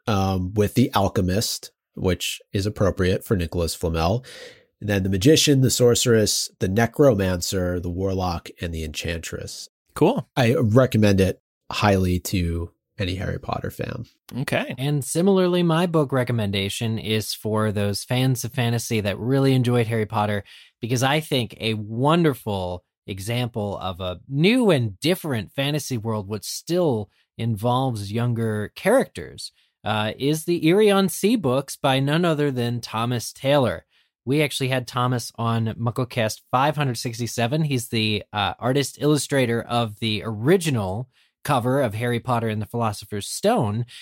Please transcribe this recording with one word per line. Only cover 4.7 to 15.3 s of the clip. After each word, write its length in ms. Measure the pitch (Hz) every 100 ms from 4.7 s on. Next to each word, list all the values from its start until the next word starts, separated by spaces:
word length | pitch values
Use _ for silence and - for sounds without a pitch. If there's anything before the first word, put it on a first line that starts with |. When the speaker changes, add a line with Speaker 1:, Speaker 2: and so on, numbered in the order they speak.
| -
Speaker 1:
And 80 | 101
then 140 | 101
The 80 | 95
Magician, 500 | 95 131 151 151 139
The 100 | 127
Sorceress, 800 | - 120 117 127 113 104 - - -
The 100 | 95
Necromancer, 1120 | 104 117 - 143 101 92 90 - 95 90 90
The 120 | 90
Warlock, 580 | 87 95 95 90 85 - -
and 140 | 87
The 80 | 82
Enchantress. 840 | 78 76 85 85 - - - - - _ _
Speaker 2:
Cool. 320 | - 160 269 -
Speaker 1:
I 200 | - 117
recommend 680 | 135 110 120 127 110 104 95
it 200 | 92 - _ _ -
highly 480 | - 104 95 92 90
to 520 | - 95 85 85 85 _ _ -
any 160 | 92 92
Harry 220 | 90 90
Potter 320 | - - -
fan. 360 | - - - 113 _ - 120
Speaker 2:
Okay. 360 | 143 147 285 -
Speaker 3:
And 260 | 143 147
similarly, 580 | - 160 196